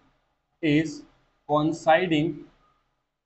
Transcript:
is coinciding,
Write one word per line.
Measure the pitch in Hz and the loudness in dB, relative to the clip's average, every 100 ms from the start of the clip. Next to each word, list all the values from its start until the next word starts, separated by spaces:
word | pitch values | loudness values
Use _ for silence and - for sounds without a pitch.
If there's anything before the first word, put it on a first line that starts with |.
| _ _ _ _ _ _ | _ _ _ _ _ _
is | 156 147 156 - - _ _ _ - | 0 0 0 -6 -18 _ _ _ -4
coinciding, | 151 156 - - 165 185 156 165 - - _ _ _ _ _ _ _ | -2 0 -2 2 2 2 0 -2 -6 -14 _ _ _ _ _ _ _